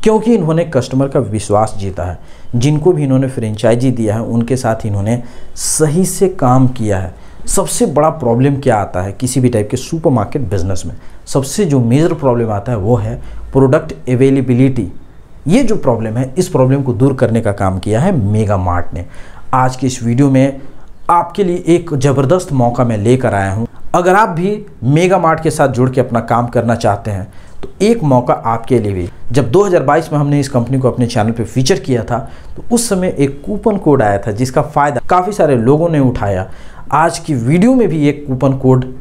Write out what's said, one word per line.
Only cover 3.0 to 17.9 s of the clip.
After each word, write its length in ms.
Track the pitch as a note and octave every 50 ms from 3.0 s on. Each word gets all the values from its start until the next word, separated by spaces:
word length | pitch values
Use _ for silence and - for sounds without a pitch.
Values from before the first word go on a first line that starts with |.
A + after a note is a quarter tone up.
| D3
इन्होंने 240 | C3+ C3 C3 C3+ B2+
फ्रेंचाइजी 640 | C3 - A2 G#2+ G#2+ G2+ - A2+ A#2 B2 B2+ C3+
दिया 240 | A#2 G#2 A2 G#2+ G#2
है, 80 | A2+
उनके 340 | A2+ - - A#2 A#2 A#2+ C3+
साथ 300 | B2+ - A#2 A2+ A2 -
इन्होंने 360 | A2+ G2+ G2 G2 G#2+ A#2+ B2+ - - - - - - -
सही 500 | - - - - - D#3 D#3 C#3+ F3 F#3+
से 240 | F#3 - - G3 F#3
काम 380 | F#3+ - - B2 B2+ C3 C3 B2
किया 300 | B2+ - A2+ G#2 G2 F#2
है। 160 | F2 E2+ - - - - - - -
सबसे 400 | - - F#3+ G3 D#3 - - A#3+
बड़ा 220 | G3 C#3+ D3 D3 D#3+
problem 460 | D#3 D#3 C3 A#2 A#2 A#2+ C3 C#3+ C#3+
क्या 200 | C3 C3+ C3 A#2
आता 260 | G#2 G2 F2+ - F2+
है 100 | F#2 G2
किसी 280 | G2+ - B2+ B2+ - C3+
भी 80 | B2+ B2
type 200 | A#2+ G#2+ G#2 G#2
के 60 | -
supermarket 680 | - - - - E3 D#3+ - C3+ A#2 G2 - - D3+
business 400 | C3 F#2+ G2+ G2 F#2 F#2+ F#2+ - -
में? 80 | E2 - - - - - - -
सबसे 380 | - - C#3+ C3+ - - - G#3
जो 160 | E3 C#3+ C3+
major 320 | A#2+ A#2 A#2+ C#3+ D#3+ F3 E3
problem 360 | D#3 C#3+ C3+ A#2+ A#2+ A2+ G#2+
आता 220 | G#2 G2+ G2+ B2+
है 60 | B2 G#2+
वो 180 | F#2 G#2+ B2
है 180 | A#2 G2+ A2 A2+ - - - - - - -
product 400 | - C3+ C3+ B2+ D3 - - - - - - -
availability। 800 | B2+ A#2+ C3 C#3 C#3 C3+ B2 A2+ B2 A#2+ C3 C#3 C3+ B2 G2+ F2 - - - - - - - - - - - C#3
ये 140 | F3 C4
जो 140 | C#4+ - G#3+
problem 400 | - - C#3 A#2 G#2+ A2 A2 G#2+
है, 160 | B2 C3 C3 - F3+
इस 100 | F3+ F3+
problem 340 | - C3+ C3 B2+ C3+ C#3+
को 100 | C3+ B2+
दूर 220 | A#2 G2+ C3 C#3 C3+
करने 260 | C3 B2+ A2 G#2+ A#2
का 120 | - G#2+
काम 260 | G#2 - G2+ F#2+ F#2 F#2
किया 220 | - G2+